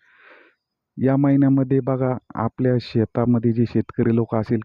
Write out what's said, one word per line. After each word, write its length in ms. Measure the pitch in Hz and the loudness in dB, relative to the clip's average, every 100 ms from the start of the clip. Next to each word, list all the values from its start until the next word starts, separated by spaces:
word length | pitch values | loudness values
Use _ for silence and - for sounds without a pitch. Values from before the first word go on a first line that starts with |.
| _ _ - - _ _ _ _ _ - | _ _ -20 -20 _ _ _ _ _ -4
या 200 | 127 135 | 0 2
महिन्यामध्ये 640 | 143 139 135 139 131 135 | 2 4 4 2 2 -2
बघा 360 | 127 131 131 123 - | -2 -2 -2 -4 -8
आपल्या 380 | - 110 - 127 123 | -6 -6 -2 0 0
शेतामध्ये 720 | - 117 107 123 120 117 117 | 0 -2 0 0 0 2 0
जे 120 | 113 113 | 0 0
शेतकरी 460 | 113 - - 117 117 | -2 -4 -2 0 0
लोक 180 | 113 | 0
असेल 260 | 113 104 113 | -2 -2 -4